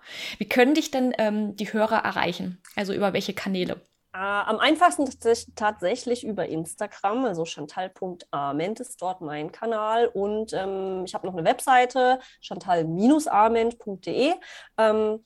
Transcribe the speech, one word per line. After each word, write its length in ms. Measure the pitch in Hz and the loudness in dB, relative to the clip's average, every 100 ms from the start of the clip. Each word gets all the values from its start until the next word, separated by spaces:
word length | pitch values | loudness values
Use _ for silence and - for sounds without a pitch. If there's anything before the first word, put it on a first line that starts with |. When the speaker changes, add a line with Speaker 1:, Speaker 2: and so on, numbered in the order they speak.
| - - - - | -16 -14 -12 -8
Speaker 1:
Wie 100 | 202 | 0
können 260 | - 247 | 4 6
dich 160 | 302 302 | 4 2
denn, 220 | 262 254 - | 0 0 2
ähm, 380 | 214 214 208 - | 0 0 -4 -4
die 160 | 202 | -4
Hörer 260 | 220 214 220 | 0 2 2
erreichen? 640 | 202 190 - 175 190 180 - - | 0 0 -2 -2 -8 -10 -10 -6
Also 180 | 196 | -4
über 180 | - 196 | 0 0
welche 220 | 190 196 | 0 -4
Kanäle? 460 | 196 202 190 180 - - _ _ | -6 -4 -2 -2 -6 -12 _ _
Speaker 2:
Äh, 60 | 185 | -6
am 400 | 196 202 202 220 | -2 -2 0 2
einfachsten 460 | 254 311 349 302 | 2 6 4 4
tatsächlich, 500 | 269 - 233 233 - | -2 0 2 2 -2
tatsächlich 680 | - 214 214 175 247 - 240 - | -2 -2 0 -2 -2 -2 -4 -4
über 200 | 202 165 | -4 -4
Instagram, 760 | 160 165 - 208 - 196 226 262 | -4 -6 -8 -10 -4 -2 0 0
also 180 | 170 | -2
chantal 460 | 165 - 151 - 185 | -6 -8 -10 -8 -10
punkt 360 | - 190 175 - | -8 -10 -10 -8
arment 480 | 147 143 139 175 226 | -4 -2 -2 -4 -6
ist 200 | 247 - | -10 -8
dort 200 | 180 185 | -8 -6
mein 320 | 156 151 151 | -8 -8 -8
Kanal 560 | - 226 220 214 226 240 | -6 -4 -2 0 2 2
und, 440 | - 202 214 220 | 0 -2 -2 -4
ähm, 520 | - 190 196 190 185 | -4 -4 -4 -4 -6
ich 100 | 185 | -6
hab 80 | 214 | -8
noch 100 | 202 | -6
eine 120 | 185 | -2
Webseite, 760 | 165 254 - 254 247 262 254 254 - _ | 0 0 4 4 4 4 4 2 -2 _
chantal 480 | - 214 190 175 160 165 226 302 302 | -12 -10 0 0 2 2 4 4 4
arment 500 | 202 220 226 226 233 | 4 4 4 0 -2
punkt 280 | - 190 - | -10 -10 -4
de. 280 | - 269 359 - - - - | 0 2 0 -6 -20 -10 2
Ähm, 460 | 220 214 214 220 | 2 4 0 -2